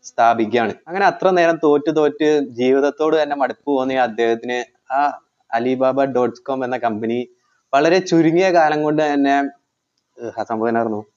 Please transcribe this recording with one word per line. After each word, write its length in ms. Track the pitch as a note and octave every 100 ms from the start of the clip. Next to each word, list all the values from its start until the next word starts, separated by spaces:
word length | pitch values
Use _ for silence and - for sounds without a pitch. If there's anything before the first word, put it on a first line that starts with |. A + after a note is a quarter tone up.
സ്ഥാപിക്കുകയാണ്. 680 | - - A#2 A2+ A2 A#2+ G#3 F#3+ -
അങ്ങനെ 180 | F3+ G3
അത്ര 240 | E3 F#3
നേരം 300 | F#3 E3 D#3+
തോറ്റ് 320 | D#3 D3 D3 D#3
തോറ്റ് 440 | D3 D3 D#3 D3+
ജീവിതത്തോട് 840 | C3+ A#2+ B2+ C3+ C#3+ C3+ D#3 D#3
തന്നെ 120 | D3 C#3+
മടുപ്പ് 360 | C3 - -
തോന്നിയ 260 | C#3 C3 C3
അദ്ദേഹത്തിന് 960 | B2 A2 A#2 A#2 A#2+ B2 - _ _
ആ 260 | C3 D3 - _ _ _ A#2
alibaba 480 | A#2+ B2+ C3 C3 C#3
dot 260 | B2 B2
com 320 | A#2+ - C3+
എന്ന 140 | B2 B2
കമ്പനി 520 | A#2 G#2+ A2+ A#2+ B2 _ _ _ _
വളരെ 260 | C#3 D#3 F#3
ചുരുങ്ങിയ 500 | F#3 E3 D#3+ E3 F#3+
കാലം 340 | F3 D#3 D3+
കൊണ്ട് 300 | D3+ D3+ D3+
തന്നെ, 360 | C#3+ C#3 C#3 C#3 - _ _ _ _ _ -
ഏഹ്, 80 | A#2 A2
ആ 40 |
സംഭവം 240 | G#2 A2 A2+
എന്നായിരുന്നു 380 | A#2 A2+ G#2+ G#2+